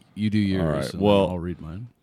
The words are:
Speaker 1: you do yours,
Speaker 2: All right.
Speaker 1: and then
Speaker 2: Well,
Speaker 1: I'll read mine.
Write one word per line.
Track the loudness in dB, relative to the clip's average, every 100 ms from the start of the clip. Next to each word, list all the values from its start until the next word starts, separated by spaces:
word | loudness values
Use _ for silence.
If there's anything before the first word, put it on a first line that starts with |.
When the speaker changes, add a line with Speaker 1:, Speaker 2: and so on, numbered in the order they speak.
| _
Speaker 1:
you | -6 -2
do | 0
yours, | 0 0
Speaker 2:
All | 0
right. | -2
Speaker 1:
and | -4
then | 2
Speaker 2:
Well, | 4 4 4
Speaker 1:
I'll | -2
read | -8 -8
mine. | -12 -14 -14 _